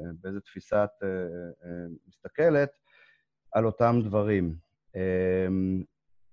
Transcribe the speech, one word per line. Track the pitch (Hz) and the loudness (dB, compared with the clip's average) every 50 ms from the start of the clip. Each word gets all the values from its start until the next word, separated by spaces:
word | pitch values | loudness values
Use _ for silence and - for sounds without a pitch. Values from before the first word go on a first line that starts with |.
| 78 87 82 85 | -8 -12 -12 -12
באיזה | 90 95 98 101 | -12 -10 -12 -12
תפיסה | - - - 98 - - 107 104 104 | -12 -14 -18 -16 -8 -2 0 0 0
את, | 101 - - 101 | 0 -2 -6 -6
אה, | 98 95 92 90 85 85 87 87 85 85 _ 85 | -6 -4 -4 -6 -6 -8 -10 -12 -14 -14 _ -14
אה, | 87 87 87 87 85 82 78 _ _ | -12 -12 -10 -10 -12 -14 -16 _ _
מסתכלת, | - _ - 95 - - 156 170 156 143 143 139 - _ _ _ _ _ - _ _ _ _ _ _ _ _ - | -20 _ -20 -12 -2 2 2 4 4 4 2 0 -4 _ _ _ _ _ -20 _ _ _ _ _ _ _ _ -2
על | - 107 113 | 0 2 2
אותם | 113 107 - 117 120 120 120 110 | 2 2 4 4 4 4 4 2
דברים. | 104 98 107 104 107 104 98 90 85 82 82 - _ _ _ _ _ - | 2 2 2 2 4 2 2 2 0 -2 -6 -12 _ _ _ _ _ -6
אמ, | 95 92 92 92 92 92 92 92 92 92 92 95 95 95 95 95 92 87 - _ _ _ _ _ _ - - | -4 -2 0 0 0 2 2 2 0 0 0 0 0 0 0 -2 -2 -4 -8 _ _ _ _ _ _ -20 -20